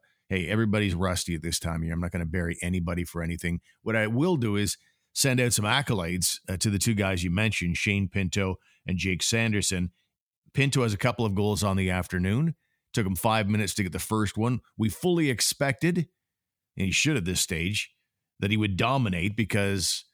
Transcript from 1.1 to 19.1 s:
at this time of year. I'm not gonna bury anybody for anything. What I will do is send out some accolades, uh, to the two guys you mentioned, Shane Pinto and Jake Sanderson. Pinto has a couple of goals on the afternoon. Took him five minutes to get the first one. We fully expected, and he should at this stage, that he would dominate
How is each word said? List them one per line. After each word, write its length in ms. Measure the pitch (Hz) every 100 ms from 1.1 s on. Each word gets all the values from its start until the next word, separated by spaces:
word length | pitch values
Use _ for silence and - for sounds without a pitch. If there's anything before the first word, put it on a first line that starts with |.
| 90 -
at 80 | 82
this 160 | 82 -
time 200 | 85 82
of 80 | 82
year. 80 |
I'm 60 | 82
not 120 | 87
gonna 160 | 87 82
bury 320 | 90 85 82
anybody 420 | 87 92 85 87
for 200 | 85 85
anything. 380 | 82 82 87 85 - _
What 140 | - 110
I 100 | 107
will 300 | 117 175 165
do 200 | 113 101
is 220 | 101 - _ _ _
send 260 | - 139 127
out 140 | 120
some 120 | - 104
accolades, 720 | 131 143 110 85 90 82 - -
uh, 100 | 90
to 120 | 110
the 80 | 98
two 160 | 117
guys 300 | 104 95 92
you 80 | 87
mentioned, 460 | 90 110 - 87 85
Shane 300 | 107 101 95
Pinto 500 | 98 92 101 95 92 _ _ -
and 140 | 90
Jake 240 | 92 90
Sanderson. 680 | - 113 113 104 - 92 90 - _ _ _ _ _
Pinto 300 | - 135 135
has 100 | 120
a 40 | 101
couple 280 | 123 117 113
of 80 |
goals 300 | 98 104 101
on 140 | 104 95
the 120 | 92
afternoon. 640 | 90 87 90 92 113 165 - _ _ _
Took 140 | - 95
him 80 | 90
five 340 | 113 110 101
minutes 240 | 107 98
to 80 | -
get 100 | 92
the 60 | 87
first 400 | - 110 101 -
one. 220 | 117 127 - -
We 120 | 110
fully 420 | - 180 170 151
expected, 760 | 117 - - 139 127 165 175 139 _ _ _ _ _ _ -
and 80 | 95
he 60 |
should 260 | - 143 139
at 80 | 90
this 160 | 87
stage, 500 | - 82 87 104 - _ _ _ _ -
that 120 | 101
he 60 | 107
would 200 | 107 92
dominate 580 | 117 135 110